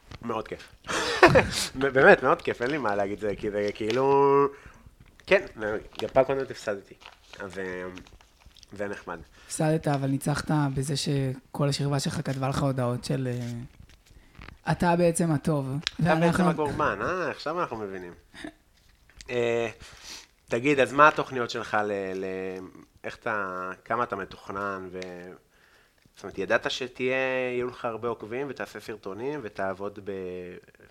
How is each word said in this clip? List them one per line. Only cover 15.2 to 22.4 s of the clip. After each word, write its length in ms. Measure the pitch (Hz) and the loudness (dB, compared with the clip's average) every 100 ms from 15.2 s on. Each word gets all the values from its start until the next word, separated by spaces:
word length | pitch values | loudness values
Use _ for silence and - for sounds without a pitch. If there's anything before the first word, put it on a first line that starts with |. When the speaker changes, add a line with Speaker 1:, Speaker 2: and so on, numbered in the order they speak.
| 170 | 2
Speaker 2:
הטוב." 360 | 147 - 151 135 143 - | 2 2 0 0 -4 -4
Speaker 1:
אתה 100 | - | 2
בעצם 180 | 165 160 | 4 6
Speaker 2:
ואנחנו 280 | 170 170 180 | 6 6 4
Speaker 1:
הקורבן, 500 | 160 147 147 143 101 | 4 0 2 2 2
אה? 280 | 123 180 156 | -2 -2 -2
עכשיו 280 | 110 147 170 | -4 -4 -2
אנחנו 160 | 160 113 | -2 -4
מבינים. 360 | 101 95 90 82 - - - - _ _ _ _ _ - - | -6 -8 -10 -14 -20 -14 -14 -14 _ _ _ _ _ -20 -6
אה, 400 | 123 117 117 117 - - - - - - _ - | -2 0 0 -2 -6 -18 -20 -18 -18 -20 _ -4
תגיד, 320 | 117 135 143 | 0 2 4
אז 140 | 120 | 4
מה 140 | 139 151 | 6 6
התוכניות 420 | 156 - 131 117 | 6 -2 -4 -4
שלך 280 | 120 107 107 104 | -6 -2 0 0
ל-, 60 | 101 95 95 | -2 -4 -4
ל-, 500 | 95 92 | -6 -6